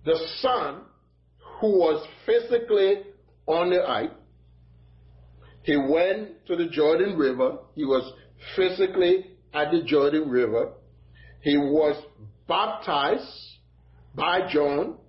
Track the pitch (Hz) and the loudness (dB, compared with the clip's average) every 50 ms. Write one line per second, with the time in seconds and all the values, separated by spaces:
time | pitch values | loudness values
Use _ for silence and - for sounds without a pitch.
0 | _ 147 165 160 160 - - - - 262 254 226 151 143 139 180 - - _ _ | _ -2 -2 -2 -2 -8 -10 -4 -2 0 0 0 -2 -6 -10 -12 -18 -20 _ _
1 | _ _ _ _ _ _ _ _ - - - - - 214 202 185 170 160 156 151 | _ _ _ _ _ _ _ _ -20 -20 -10 -2 0 2 4 4 4 4 2 0
2 | - - - - - - 220 233 233 233 240 233 226 - 214 202 196 190 202 202 | -2 -10 -20 -14 -2 0 2 2 2 2 -2 -2 0 2 2 2 4 4 2 0
3 | - - - _ _ _ _ _ _ - 156 170 175 180 180 180 - - 123 110 | -2 -16 -20 _ _ _ _ _ _ -2 0 0 2 2 2 0 0 0 -2 -2
4 | - 320 - - - _ _ _ - _ _ _ - _ - - - - - - | -4 -6 -8 -12 -20 _ _ _ -20 _ _ _ -20 _ -20 -20 -20 -20 -20 -20
5 | - - - - - - - - - - - - - - 147 147 135 135 147 165 | -20 -20 -20 -20 -20 -20 -20 -20 -20 -20 -20 -12 -4 -2 0 0 2 2 2 2
6 | 175 190 196 - 107 - - - _ - 180 170 170 165 - 151 151 151 160 170 | 2 2 0 -2 -6 -12 -16 -20 _ -6 -4 -2 -2 -4 0 2 2 4 4 2
7 | 190 202 190 160 143 131 127 123 131 131 139 - - - _ 151 151 135 135 131 | 2 0 0 0 0 0 2 0 -2 -2 -2 -6 -14 -16 _ -6 -2 0 0 0
8 | 127 - - - - - - - - - - - 185 185 180 185 196 185 - 196 | 0 -4 -14 -20 -20 -20 -20 -20 -20 -10 -2 0 0 0 0 0 -2 0 2 2
9 | 180 175 185 190 - - - - _ _ - 151 151 147 165 170 165 - 151 147 | 4 4 4 2 0 -8 -18 -20 _ _ -4 -4 -2 0 0 -2 0 2 2 4
10 | 139 147 147 156 156 143 123 123 123 110 107 117 - - - - - - - - | 4 4 2 0 -2 0 0 0 0 2 0 -2 -2 -4 -8 -16 -20 -20 -20 -20
11 | - - - - - - - - - 151 143 143 143 139 143 156 151 151 143 - | -20 -20 -20 -20 -20 -20 -20 -6 -2 0 2 2 2 2 2 2 2 2 0 -2
12 | - - _ _ - - - _ _ - 170 180 208 220 214 - - - 160 143 | -8 -18 _ _ -20 -20 -20 _ _ -4 -2 -2 -2 -2 -4 -8 -6 -4 -2 0
13 | 139 151 208 262 - - - - - - - _ _ _ _ _ _ - - - | 0 0 -2 -2 -4 -12 -18 -20 -20 -20 -20 _ _ _ _ _ _ -20 -20 -20
14 | - - - - 147 165 175 185 185 - - 147 147 143 143 143 180 277 330 - | -20 -18 -8 -4 -2 0 0 0 -2 0 0 0 2 2 0 -2 -4 -4 -8 -14
15 | - | -18